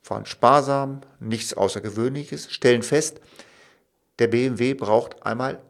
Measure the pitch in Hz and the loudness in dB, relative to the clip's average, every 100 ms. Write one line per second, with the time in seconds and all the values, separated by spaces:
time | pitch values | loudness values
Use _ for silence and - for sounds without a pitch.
0 | - 104 104 - 120 143 135 139 139 135 | -8 -10 -10 2 6 6 4 -2 -2 -8
1 | - _ 113 113 - - 95 104 104 104 | -16 _ -6 -6 -6 -2 -2 -2 -8 -2
2 | 120 139 147 - - - 127 120 113 143 | -2 -4 -10 -12 -12 0 4 4 2 0
3 | 156 - _ - - _ _ _ _ _ | 0 -8 _ -20 -20 _ _ _ _ _
4 | _ - 117 117 131 120 123 135 101 110 | _ 0 2 2 0 0 -2 -2 2 2
5 | - - - 113 131 - - | 2 -8 -6 -4 -4 -6 -14